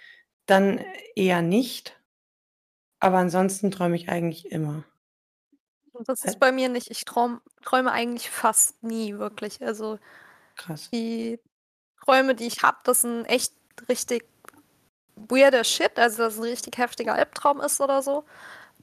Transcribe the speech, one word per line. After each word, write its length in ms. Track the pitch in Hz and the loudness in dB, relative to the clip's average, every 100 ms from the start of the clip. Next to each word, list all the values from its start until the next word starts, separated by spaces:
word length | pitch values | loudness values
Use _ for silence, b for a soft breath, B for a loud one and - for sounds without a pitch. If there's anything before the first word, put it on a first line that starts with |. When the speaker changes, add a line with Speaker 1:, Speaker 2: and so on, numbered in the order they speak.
| b b b _ - | b b b _ 2
Speaker 1:
Dann 320 | 196 196 - 370 - - | 4 4 0 -6 -14 -10
eher 280 | - 185 175 | 0 2 2
nicht. 560 | 170 214 247 - - - _ _ _ _ _ _ _ _ _ - | 2 0 0 -8 -16 -20 _ _ _ _ _ _ _ _ _ 0
Aber 180 | 190 185 | 2 4
ansonsten 520 | 180 185 190 190 202 | 4 2 0 0 -4
träume 260 | 185 175 170 | 0 -2 -2
ich 120 | 175 | -2
eigentlich 420 | 175 170 160 - | -2 -4 -6 -8
immer. 340 | 165 151 151 - _ _ _ _ _ _ _ _ _ _ | -6 -6 -8 -14 _ _ _ _ _ _ _ _ _ _
Speaker 2:
Und 160 | 240 233 | -12 -6
das 160 | 254 | -4
ist 120 | 190 220 | -4 2
Speaker 1:
Äh. 20 | |
Speaker 2:
bei 140 | 262 | 2
mir 160 | 262 254 | 4 -2
nicht. 220 | 247 - | -4 -8
Ich 140 | - | -12
traum-, 360 | - 240 240 240 _ _ | -6 -2 -2 -4 _ _
träume 300 | - 254 254 | 0 0 2
eigentlich 380 | - 240 240 - | -2 -4 -6 -10
fast 520 | - 220 - - - | -2 0 2 0 -2
nie 360 | 226 226 214 208 | -8 -6 -6 -6
wirklich. 440 | 208 208 208 - | -10 -8 -12 -8
Also 360 | 240 214 220 214 b b b b b - | -8 -6 -8 -10 b b b b b -18
Speaker 1:
Krass. 320 | 175 151 - | -12 -12 -8
Speaker 2:
die 460 | 233 226 226 226 233 _ _ _ _ _ _ | -6 -6 -6 -6 -10 _ _ _ _ _ _
Träume, 300 | - 262 269 | 4 4 4
die 120 | 233 233 | 0 -4
ich 160 | - | 2
hab, 220 | - - | 2 2
das 180 | - 247 | 0 0
sind 220 | 240 233 - | 0 -4 -2
echt 280 | 247 - _ _ - - | 0 -2 _ _ -18 -4
richtig 360 | 240 - 233 - _ - _ _ _ _ _ _ - | -4 -2 -6 -6 _ -20 _ _ _ _ _ _ -20
weirder 460 | - 262 277 254 | 0 8 8 8
Shit. 340 | - - - - | 2 0 0 2
Also 240 | 233 220 | 2 2
dass 160 | 226 214 | -2 -2
ein 60 | |
richtig 340 | 233 226 - - | -8 -8 -10 -4
heftiger 360 | 240 - 233 | -4 -4 -2
Albtraum 460 | - - - 294 285 | 0 -2 2 0 2
ist 200 | 285 - | -2 -2
oder 220 | 277 269 | 0 0
so. 220 | 277 285 - B B B B B | 0 -4 -6 B B B B B